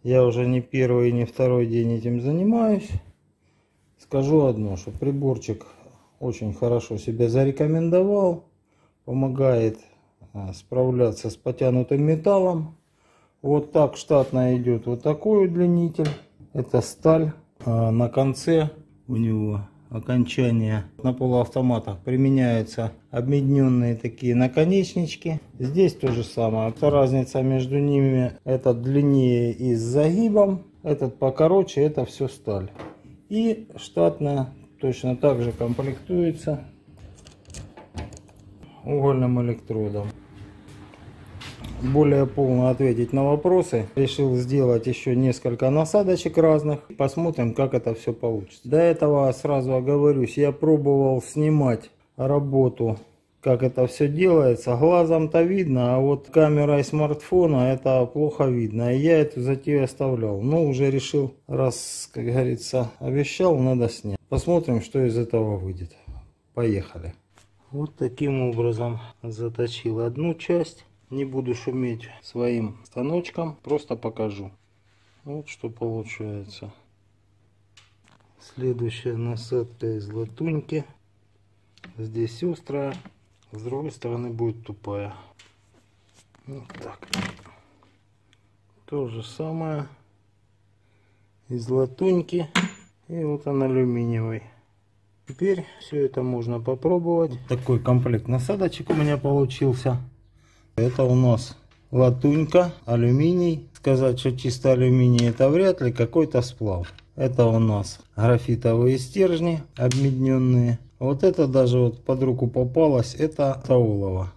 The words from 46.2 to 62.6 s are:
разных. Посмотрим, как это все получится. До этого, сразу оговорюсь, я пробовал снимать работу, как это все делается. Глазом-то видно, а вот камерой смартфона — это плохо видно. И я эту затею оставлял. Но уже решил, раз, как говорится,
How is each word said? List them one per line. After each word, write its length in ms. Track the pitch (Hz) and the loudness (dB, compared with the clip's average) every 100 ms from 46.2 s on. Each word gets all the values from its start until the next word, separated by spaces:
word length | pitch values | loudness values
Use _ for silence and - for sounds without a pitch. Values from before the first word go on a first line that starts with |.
| 165 165 | 0 4
разных. 400 | 160 151 147 147 - - | 4 4 2 -4 -8 -2
Посмотрим, 580 | 139 165 170 156 120 | -2 0 -2 0 -2
как 200 | 113 135 | 0 0
это 220 | 131 117 113 | 0 -2 -4
все 160 | - | -6
получится. 480 | 117 120 110 95 - 123 | -4 -4 -4 -8 -18 -2
До 80 | 151 | 2
этого, 560 | 170 160 151 143 135 | 4 4 2 4 2
сразу 420 | 127 147 139 127 | 0 -2 -2 0
оговорюсь, 640 | 131 127 143 147 139 120 - | -2 0 4 4 4 0 0
я 140 | 143 | 0
пробовал 680 | 139 156 151 139 139 135 131 | 2 2 4 4 2 2 0
снимать 720 | - 151 151 151 135 113 - _ _ - | -2 -2 2 4 2 0 -6 _ _ -6
работу, 840 | 131 143 139 135 127 123 117 107 - _ _ _ | 0 0 2 2 2 2 -4 -4 -10 _ _ _
как 240 | 135 123 | 0 2
это 240 | 127 127 127 | 0 0 -2
все 180 | - 147 | 0 -2
делается. 720 | 147 185 160 131 117 - 120 | 2 4 6 4 2 -2 2
Глазом-то 640 | 156 175 165 160 156 165 | 4 4 4 2 2 2
видно, 540 | 170 196 165 127 123 127 | 2 0 0 0 2 2
а 20 | |
вот 300 | 139 139 - | 2 0 2
камерой 560 | 160 156 147 147 143 | 4 4 4 2 2
смартфона — 880 | 131 151 151 151 - 185 170 135 127 | 0 0 -2 -2 0 2 4 4 2
это 340 | 131 135 131 120 | 0 2 2 0
плохо 380 | 147 151 - | 0 -2 0
видно. 500 | 135 123 110 110 120 | 0 0 -2 -2 -2
И 60 | 131 | 0
я 180 | 156 160 | 4 4
эту 220 | 151 127 | 4 -2
затею 420 | 123 135 147 143 | -4 -4 0 0
оставлял. 580 | 127 - 135 123 110 101 | 0 -2 -2 -2 -2 -2
Но 240 | 120 160 | 0 0
уже 240 | 151 131 139 | 0 2 0
решил, 460 | 135 127 147 135 - - | 0 -2 -2 -2 -8 -8
раз, 600 | 135 131 - - - - | -2 -2 -2 -10 -12 -12
как 120 | - | -8
говорится, 680 | 117 127 127 120 | -2 0 0 -4